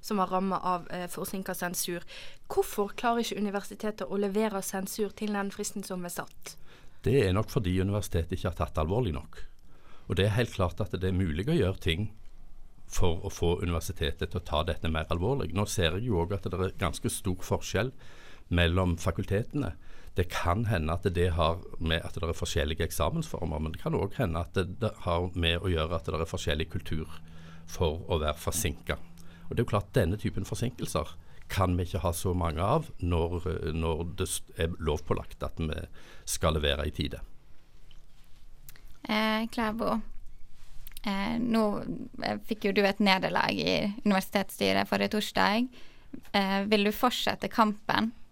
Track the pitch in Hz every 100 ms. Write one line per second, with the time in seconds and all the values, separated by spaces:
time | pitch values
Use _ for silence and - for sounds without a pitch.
0 | - 208 180 185 190 180 180 180 165 180
1 | 175 - 185 196 190 180 175 180 - 175
2 | - - - - - - 381 - 202 -
3 | 233 233 233 - 208 202 196 196 214 -
4 | 180 196 202 196 220 196 185 196 190 -
5 | 202 - 214 208 202 - 208 208 190 185
6 | 175 - - - - - - - - -
7 | - 131 98 92 110 - 92 92 95 104
8 | - 92 82 90 92 87 82 - 78 104
9 | 120 71 - - - - - - - -
10 | - - 101 101 117 - 90 - 101 92
11 | 95 92 92 76 104 165 92 95 - 82
12 | 104 - - - - - - - - -
13 | 90 82 85 - 85 87 90 85 - -
14 | 76 - - - - 76 78 82 82 80
15 | 78 85 92 139 85 92 104 - 85 90
16 | 110 85 87 98 - 90 92 - 98 -
17 | 110 - 98 90 - 101 - - 123 -
18 | - - - - - 87 85 90 90 85
19 | - - 95 101 113 147 131 - - -
20 | - - 90 - - 90 113 104 78 82
21 | 98 87 80 82 80 85 - - 80 82
22 | - - 82 82 - - 73 76 82 -
23 | 80 165 156 - 82 76 80 80 - 160
24 | 98 - 113 80 87 - 92 90 110 -
25 | - 85 90 90 85 85 95 82 78 87
26 | - 80 82 - - 78 80 82 - 80
27 | 78 - - - - - - - 85 80
28 | - 82 76 76 - 87 82 78 - 73
29 | - - - - - - 120 104 - -
30 | 82 101 107 101 101 - 120 - - -
31 | 76 - - - - - 92 90 90 90
32 | 90 85 - 90 85 78 95 151 - -
33 | 87 85 85 87 85 82 78 80 80 80
34 | 85 90 92 - - - 82 87 78 76
35 | - - - - 69 - 80 - - -
36 | - - - - 82 78 73 71 73 73
37 | 73 - - - - - - - - -
38 | - - - - - - - - - -
39 | - 214 220 220 226 - 220 220 240 226
40 | - - - - - - - - - -
41 | - 196 196 233 233 226 214 202 - -
42 | - - - 208 - 214 202 196 196 196
43 | 202 185 160 - - 202 - 90 - 202
44 | 208 190 - 208 196 - 202 196 196 196
45 | 202 214 208 - 190 208 254 - - -
46 | - - - 202 196 196 196 214 202 208
47 | 247 - - - - - 214 202 - -
48 | 220 - -